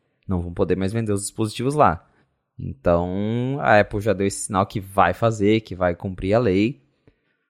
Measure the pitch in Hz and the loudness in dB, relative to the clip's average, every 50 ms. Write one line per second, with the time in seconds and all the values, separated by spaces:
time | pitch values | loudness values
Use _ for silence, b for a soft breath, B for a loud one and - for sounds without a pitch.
0 | _ _ _ _ _ - 98 87 85 87 85 - 98 85 90 90 95 95 107 117 | _ _ _ _ _ -4 -4 -4 -4 -4 -2 -2 0 0 0 0 0 -2 -2 -2
1 | 113 104 104 98 98 - - - 113 107 - - 117 131 147 151 139 101 80 - | -2 -2 -2 -4 -4 -6 -4 -4 -4 -4 -4 -4 -4 -2 2 4 4 4 2 0
2 | _ _ _ _ _ _ _ _ _ _ _ - 87 90 90 - - 87 87 87 | _ _ _ _ _ _ _ _ _ _ _ -12 -12 -12 -10 -4 0 2 2 2
3 | 87 90 90 98 104 107 113 120 123 127 139 143 139 131 113 104 101 - - 104 | 2 0 -2 -4 -2 -2 -2 -2 -2 -4 -4 -2 2 4 4 4 4 2 -2 -4
4 | 101 113 98 90 98 98 - - - - 110 95 101 - - 110 95 95 98 98 | -2 -2 0 0 0 -2 -2 -4 -8 -4 0 0 0 0 -2 -10 -8 -4 2 2
5 | 92 85 90 - - 113 110 98 98 101 107 110 - - 95 90 90 90 87 - | 2 2 2 2 0 0 0 2 2 2 2 2 0 -4 -6 -2 0 -2 -2 -2
6 | - 101 92 90 95 95 101 117 127 107 92 95 104 117 139 _ _ _ _ _ | -6 -10 -8 -6 -2 0 2 2 2 2 2 2 2 0 -2 _ _ _ _ _
7 | _ _ _ _ _ _ _ _ _ | _ _ _ _ _ _ _ _ _